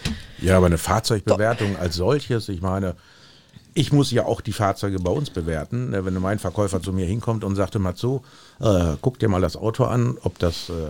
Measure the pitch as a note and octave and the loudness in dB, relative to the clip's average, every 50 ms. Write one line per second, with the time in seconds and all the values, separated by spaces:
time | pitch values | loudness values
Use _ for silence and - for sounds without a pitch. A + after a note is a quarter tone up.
0 | - - - - - - - - - F2 F#2 F#2 F2+ F2+ E2+ D#2+ - - F#2+ A2 | -8 -8 -8 -8 -10 -16 -12 -4 2 4 6 6 8 6 4 2 2 0 0 0
1 | - - A#2 G#2 F2+ - G#2 - G#2+ A2 A#2+ A2 A2 G2+ G2 E2 F2 F2 E2 E2+ | 2 0 -2 -2 2 2 2 2 4 0 2 0 0 -2 -2 -2 -2 -4 -2 0
2 | F2 G2 C#3 D3 - - B2+ A2+ G#2 - G2+ E2+ F2+ F#2 F#2 G2 G2 F#2 E2+ - | 0 2 2 0 0 -2 -4 -4 -2 -4 -6 -4 -2 -2 0 0 -2 -2 -4 -8
3 | _ - - - - - - - - _ _ - - _ - - C#3+ - D3 C#3+ | _ -20 -20 -20 -20 -20 -20 -20 -20 _ _ -20 -20 _ -2 -2 0 4 4 4
4 | C#3 C3+ B2 A#2 - - A2+ - - - G2 - G#2+ G2 G2 - - G2+ G2 F#2 | 4 4 2 0 2 2 0 -2 -2 -8 -2 0 2 0 0 0 -2 -2 -2 0
5 | F2+ F2 F#2 D3 D3 C3 - F#2 E2 D#2+ E2 D#2 D2 - - A#2+ B2+ B2+ A#2 G2 | 0 0 0 0 -2 -4 -4 -4 -4 -2 -2 -4 -4 -4 -6 -6 -4 -2 -4 -2
6 | F#2 F#2+ F#2 F#2 F#2 F#2+ G#2 G2+ - F#2+ E2+ - G#2 G2 F2+ F#2 E2+ G2 F#2 F#2 | -2 -2 -2 -2 0 -2 -2 -2 -4 -4 -2 0 0 0 0 -2 -4 -2 -2 -2
7 | F#2+ E2 G2 A#2 A2 - A#2 A2 G#2+ G2 G2 F#2+ G2 F#2+ - A2 F#2+ F#2 F2+ - | 0 0 -2 -2 -2 -2 -2 -2 -2 -2 0 0 -2 -2 0 -2 -2 -2 -2 -2
8 | - A#2+ C3+ C3+ - - - - - - - _ - A2+ G2+ F2+ F2 E2+ D2+ C#2 | -2 -2 -2 -2 -6 -10 -20 -20 -20 -20 -14 _ 2 4 4 4 4 2 0 0
9 | - C3 B2 - - G#2 G2 F2+ F#2 E2+ - - - G#2+ A2+ - B2+ - - B2 | 0 -2 0 2 0 2 2 2 2 0 -2 -2 -4 -4 0 0 0 2 2 0
10 | A#2+ A#2+ B2+ - - - - - - F2 E2+ - - - E2+ E2 D#2+ | 0 0 -2 -2 -4 -6 -4 0 -2 -2 -2 -2 -8 -8 -6 -6 -6